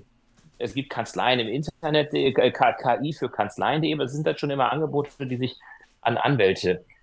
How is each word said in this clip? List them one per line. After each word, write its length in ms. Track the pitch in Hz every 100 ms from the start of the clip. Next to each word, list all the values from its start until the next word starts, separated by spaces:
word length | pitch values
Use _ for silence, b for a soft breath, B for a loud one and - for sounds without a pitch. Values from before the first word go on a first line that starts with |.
| - _ _ _ _ -
es 160 | 117
gibt 160 | 135 131
Kanzleien 500 | 127 113 110 117 123
im 80 | 110
Internet, 680 | 135 151 - 156 151 147
äh, 180 | 147 139
K-, 180 | 135 127
K-, 220 | - 123
K 300 | - 131 117
I 100 | 147
für 160 | - 131
Kanzleien 520 | - 104 - 104 151
punkt 60 | 156
de, 80 |
aber 100 | 151
es 80 | 131
sind 140 | 147 160
halt 140 | 151
schon 100 | 147
immer 220 | 139 120
Angebote, 540 | 139 151 143 139 - 127
die 100 | 123
sich 200 | 131 - b b b _
an 160 | 117 113
Anwälte 680 | 120 131 95 92 92 90 - _